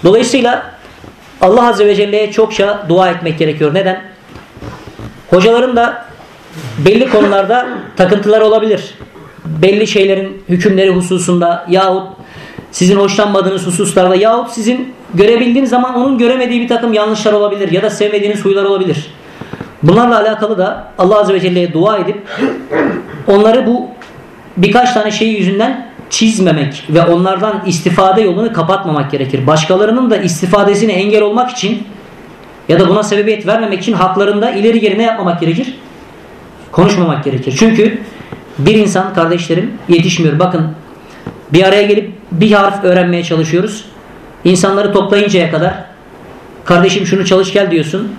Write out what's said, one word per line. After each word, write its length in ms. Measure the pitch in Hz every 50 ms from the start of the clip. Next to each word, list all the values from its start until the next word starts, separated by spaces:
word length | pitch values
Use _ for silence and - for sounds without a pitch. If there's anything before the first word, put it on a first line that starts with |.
| -
Dolayısıyla 680 | 170 196 226 247 240 - 269 240 240 - - - - - - - - - - - - - - - - - -
Allah 260 | 190 185 208 240 240
Azze 180 | 240 220 190 208
ve 100 | 208 202
Celle'ye 360 | 185 208 202 202 208 214 202
çokça 540 | 208 - 220 - - - 196 202 208 202 - 156
dua 200 | 170 180 185 180
etmek 300 | 170 175 170 165 156 156
gerekiyor. 340 | 165 156 151 151 156 147 143
Neden? 280 | 147 - 185 185 - - - - - - - - - - - - - - - - - - - - - 110 113 - - - -
Hocaların 460 | - 180 185 220 233 233 247 254 247
da 300 | 233 233 240 - - - - - - - - - - - - - 160 - 127 - - 143
belli 240 | 185 214 233 254 254
konularda 580 | - 214 208 202 202 196 196 190 226 247 247 247 240 190 - - -
takıntılar 440 | - 185 180 208 202 202 208 214 220
olabilir. 520 | 214 214 214 226 214 220 208 - 165 - - - - - - - - - - - -
Belli 420 | 160 156 156 165 185 202 208 220
şeylerin 560 | 214 - 202 196 196 196 190 190 196 196 - - -
hükümleri 400 | 175 180 175 208 190 190 196 196
hususunda 760 | 180 185 175 - 185 180 180 - 180 175 175 170 170 175 - 175
yahut 380 | 175 185 190 190 185 190 190 - - - - - - - - - - - - -
sizin 240 | - - 180 180 202
hoşlanmadığınız 720 | 196 202 196 196 214 208 208 202 202 185 185 196 185 175
hususlarda 480 | 180 175 202 202 - 156 190 185 180 185
yahut 360 | 185 202 220 233 240 247 -
sizin 420 | - 240 214 220 247 254 254 - - - - - -
görebildiğiniz 560 | 170 202 220 233 226 247 240 240 277 269 240
zaman 260 | 240 247 254 254 254
onun 220 | 233 254 277 269
göremediği 440 | 233 240 233 254 262 247 240 240 240
bir 60 | 233
takım 260 | 233 240 233 240 233 220
yanlışlar 400 | 214 208 214 220 - - 220 208
olabilir 380 | 208 208 208 196 202 196 170
ya 100 | 165 185
da 80 | 202 214
sevmediğiniz 560 | 202 - 208 208 208 202 202 208 214 208 -
huylar 180 | 196 196 196 196
olabilir. 440 | 196 196 190 185 180 147 147 151 - - - - - - - - - - - - - - - -
Bunlarla 360 | 151 185 220 240 240 240 220
alakalı 380 | 208 220 220 214 214 208 220
da 300 | 180 185 202 - - - - -
Allah 220 | - 185 185 214 208
Azze 140 | 208 185 196
ve 60 | 185
Celle'ye 340 | 175 185 180 180 175 170 151
dua 240 | 156 175 208 220
edip 200 | 202 175 180 208 - - - - - 262 - - - - - 147 156 143 - - - - - - - -
onları 400 | - 196 202 208 220 226 262 -
bu 200 | 214 233 247 247 - - - - - - - - - - - - - -
birkaç 360 | 185 175 202 208 247 247 247 240
tane 180 | 220 208 214
şey 160 | 208 - 220
yüzünden 640 | 226 220 208 185 185 196 196 226 262 269 - - - - - - -
çizmemek 760 | - - 226 220 220 190 185 175 156 151 139 143 - - - -
ve 120 | 151 165
onlardan 640 | 170 175 170 170 180 190 190 185 196 214 202 185 185
istifade 560 | 190 175 160 - 180 175 - 190 190 190 214
yolunu 320 | 220 190 170 190 226 226 220
kapatmamak 580 | 165 160 165 190 185 190 175 156 147 135 139
gerekir. 360 | - 135 135 131 - 131 127
Başkalarının 600 | 135 156 160 156 - 185 185 208 220 226 254 262 226
da 80 | 220
istifadesine 760 | 196 196 170 170 - 190 180 208 202 202 202 202 202 226 220 196
engel 280 | 180 196 208 208 214
olmak 300 | 214 208 208 240 247 247
için 360 | - - 185 202 226 - - - - - - - - - - - - - - - - - - -
ya 100 | 156 185
da 100 | 190 170
buna 140 | 190 214 208
sebebiyet 440 | - 208 202 208 214 214 208 -
vermemek 340 | 175 214 226 226 208 196 180
için 120 | - 233 220
haklarında 580 | 175 180 - 156 196 202 202 208 202 214 247
ileri 280 | - 196 208 226 226 226
geri 180 | 214 202 190
ne 60 | 208 226
yapmamak 360 | 233 226 202 185 175 165 160
gerekir? 380 | 165 160 170 185 269 - - - - - - - - - - - - - - - - - - - - -
Konuşmamak 520 | - - 180 208 202 190 175 165 143 139 -
gerekir. 320 | 143 131 123 - 135 131 -
Çünkü 420 | 226 226 226 226 214 233 - - - - - - - - - - - - -
bir 180 | - 139 180 214
insan 380 | 214 208 190 175 185 190 202 -
kardeşlerim 600 | 180 165 165 175 175 175 - 165 170 - - - - - -
yetişmiyor. 500 | 170 160 170 185 - - 165 156 147 151
Bakın 280 | 180 180 180 165 160 156 156 - - - - - - - - - - - - - - - 139
bir 100 | 170 190
araya 180 | 190 196 208
gelip 300 | 202 208 208 214 - - - - - -
bir 200 | 180 160 208 214
harf 320 | 208 202 196 196 - - -
öğrenmeye 400 | 185 180 185 180 175 175 170 170
çalışıyoruz. 600 | - 165 160 160 160 160 175 196 220 214 - - - - - - - - - - - - - -
İnsanları 500 | 170 185 185 - 196 196 196 208 208 202
toplayıncaya 580 | 196 185 - 208 202 208 - - 180 165 165
kadar 220 | 165 151 165 190 - - - - - - - - - - - - - - - - - - -
kardeşim 400 | - 175 175 175 190 190 208 185
şunu 200 | 160 190 190 185
çalış 280 | - 190 185 190 185 -
gel 180 | 208 196 180
diyorsun. 400 | 170 165 147 - - 190 226 214 -